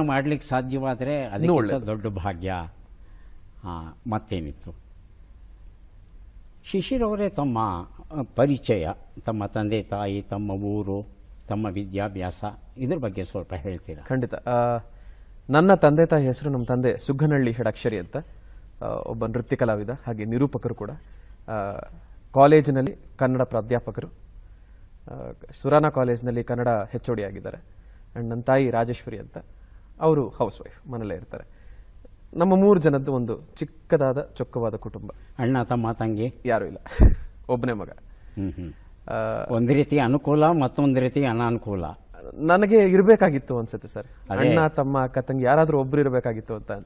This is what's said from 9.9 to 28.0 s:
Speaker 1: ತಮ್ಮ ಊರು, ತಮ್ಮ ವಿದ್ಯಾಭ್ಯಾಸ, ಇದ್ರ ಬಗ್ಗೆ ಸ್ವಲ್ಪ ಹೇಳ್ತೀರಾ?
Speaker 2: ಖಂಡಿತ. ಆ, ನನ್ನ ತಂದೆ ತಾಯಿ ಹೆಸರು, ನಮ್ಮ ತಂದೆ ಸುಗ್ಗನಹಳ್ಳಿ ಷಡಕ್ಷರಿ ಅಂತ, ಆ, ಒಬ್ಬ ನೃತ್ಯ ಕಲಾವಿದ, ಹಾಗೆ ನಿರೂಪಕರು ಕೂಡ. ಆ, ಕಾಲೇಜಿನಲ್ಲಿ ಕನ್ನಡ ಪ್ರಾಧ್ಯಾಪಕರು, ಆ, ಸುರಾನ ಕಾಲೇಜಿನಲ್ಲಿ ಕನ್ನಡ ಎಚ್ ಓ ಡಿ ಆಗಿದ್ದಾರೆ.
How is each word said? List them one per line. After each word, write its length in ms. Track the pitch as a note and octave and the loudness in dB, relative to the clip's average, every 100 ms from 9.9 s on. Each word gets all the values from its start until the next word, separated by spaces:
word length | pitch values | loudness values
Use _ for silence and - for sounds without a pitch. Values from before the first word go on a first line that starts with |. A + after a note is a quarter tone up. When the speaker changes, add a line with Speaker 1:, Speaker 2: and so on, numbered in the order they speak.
| G2+ G2+ G2+ | -6 -4 -6
Speaker 1:
ತಮ್ಮ 300 | G2 G2+ G#2 | -6 -6 -6
ಊರು, 560 | G2 G2+ G#2+ G2 G2+ G#2+ - - - - | -4 -4 -4 -4 -6 -8 -16 -20 -16 -8
ತಮ್ಮ 180 | G#2 G#2+ | -4 -4
ವಿದ್ಯಾಭ್ಯಾಸ, 800 | F#2+ G2 G2 G#2 F#2+ F2+ - G#2 - - B2+ | -4 -6 -4 -4 -4 -8 -6 -10 -10 -16 -8
ಇದ್ರ 200 | B2+ E3+ | -4 -4
ಬಗ್ಗೆ 260 | A2+ F#2+ | -4 -6
ಸ್ವಲ್ಪ 300 | F2+ G2 E2 | -8 -8 -8
ಹೇಳ್ತೀರಾ? 520 | F#2 F#2+ F2 - D2+ - | -8 -8 -10 -12 -14 -4
Speaker 2:
ಖಂಡಿತ. 280 | C3 A#2+ - | -4 -2 -6
ಆ, 440 | B2 B2 A#2+ A#2 - - - - - - - | -2 0 2 -2 -6 -18 -20 -20 -20 -16 0
ನನ್ನ 240 | C#3+ F#3+ | 4 6
ತಂದೆ 320 | F#3 D3+ D3+ E3 | 8 6 6 4
ತಾಯಿ 200 | D#3 C3 | 4 2
ಹೆಸರು, 240 | B2 D3 | -2 -4
ನಮ್ಮ 140 | C3 | -4
ತಂದೆ 340 | A#2 B2+ B2 - | -2 0 2 0
ಸುಗ್ಗನಹಳ್ಳಿ 560 | - C3+ D3+ C#3+ A#2+ | -2 0 2 4 2
ಷಡಕ್ಷರಿ 460 | A2+ A2 - B2 G#2 | 0 -2 -2 -2 -4
ಅಂತ, 180 | F2 C#3+ - - - - - - | -6 -10 -10 -16 -20 -20 -20 -10
ಆ, 40 | A2 | -6
ಒಬ್ಬ 400 | - - A2+ A2+ | -6 -6 -4 -4
ನೃತ್ಯ 300 | A#2+ A#2 C3+ | -4 -2 0
ಕಲಾವಿದ, 340 | A#2 G#2 G#2 | 2 0 -4
ಹಾಗೆ 360 | C#3 B2 G#2+ G#2+ | -8 -8 -6 -4
ನಿರೂಪಕರು 500 | A#2+ C#3 A#2+ A#2 A2 | 0 0 -2 -6 -6
ಕೂಡ. 160 | G#2 D3 - - - - - | -10 -12 -18 -20 -20 -18 -8
ಆ, 240 | G#2+ G2 - - - - - - | -6 -4 -6 -12 -16 -20 -20 -2
ಕಾಲೇಜಿನಲ್ಲಿ 640 | C3+ C#3+ D#3 D3 C3+ C3+ - - - | 6 8 8 6 0 -2 -6 -16 -2
ಕನ್ನಡ 240 | B2+ B2+ | 0 0
ಪ್ರಾಧ್ಯಾಪಕರು, 640 | B2 A2+ G#2+ A#2+ - G#2+ E3 | -2 -4 -2 -4 -4 -10 -12
ಆ, 1200 | - - - - - - - - - - C2 B1 - - | -14 -20 -20 -20 -20 -20 -20 -20 -20 -16 -14 -14 -16 -20
ಸುರಾನ 360 | - C3+ D3 D3+ | -8 2 4 4
ಕಾಲೇಜಿನಲ್ಲಿ 540 | C3+ B2 A#2 A#2+ A#2+ | 2 0 0 -2 -4
ಕನ್ನಡ 240 | A#2 A#2+ B2 A2 G2 | -4 -2 0 0 -2
ಎಚ್ 160 | A#2+ - | -6 -4
ಓ 40 | |
ಡಿ 100 | A2 | -4
ಆಗಿದ್ದಾರೆ. 340 | G2 F#2+ - - - - - - | -4 -8 -12 -14 -18 -20 -20 -20